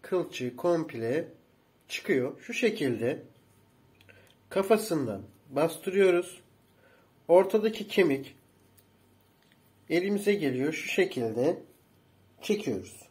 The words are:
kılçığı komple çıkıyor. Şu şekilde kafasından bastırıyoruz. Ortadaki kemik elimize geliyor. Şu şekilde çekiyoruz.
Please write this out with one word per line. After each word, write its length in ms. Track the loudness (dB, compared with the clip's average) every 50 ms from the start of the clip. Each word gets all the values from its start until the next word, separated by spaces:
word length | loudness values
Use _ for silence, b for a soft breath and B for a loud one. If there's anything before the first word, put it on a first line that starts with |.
kılçığı 540 | -6 -2 -2 -2 -2 -2 -6 -6 -6 -6 -8
komple 720 | -2 0 0 2 2 0 -4 -6 -6 -4 -2 -2 -2 -4 -6 -14 -20 _ _ _ _ _ _ _ _ _ _
çıkıyor. 540 | -10 -10 -2 0 0 2 2 -2 -6 -10
Şu 120 | -14 -10 -6
şekilde 720 | 0 0 0 0 0 -2 -2 0 0 -2 -2 -2 -4 -10 -18 -20 _ _ _ _ _ _ _ _ _ _ _ _ _ -20 b b b b b b b _ _
kafasından 720 | -2 -2 4 4 4 2 4 0 -2 -2 -2 -4 -6 -8 -10 -16 -20 _ _ -6
bastırıyoruz. 920 | -2 0 0 0 -2 -4 -8 -4 2 4 6 6 6 4 0 -4 -12 -20 -20 _ _ _ _ b b b b b b b b b b b _ 6
Ortadaki 600 | 6 6 6 6 2 2 2 2 -2 -4 -10 -2
kemik 480 | 2 4 4 4 4 0 -4 -10 -18 -20 _ _ _ _ _ _ _ _ _ _ _ _ _ _ _ _ _ _ _ _ _ _ _ _ _ _ _ _ _ _
elimize 440 | -2 0 0 0 -2 0 0 0 0
geliyor. 400 | 0 0 -2 -2 0 -2 -2 -4
Şu 140 | -4 -6 -4
şekilde 760 | 0 0 0 0 0 -4 -4 -2 -2 0 0 0 0 -2 -8 -20 -20 _ _ _ _ _ _ _ _ _ _ _ _ _
çekiyoruz. 600 | -4 -2 -2 -2 -2 -4 -6 -6 -8 -12 -18 -20 -20 -20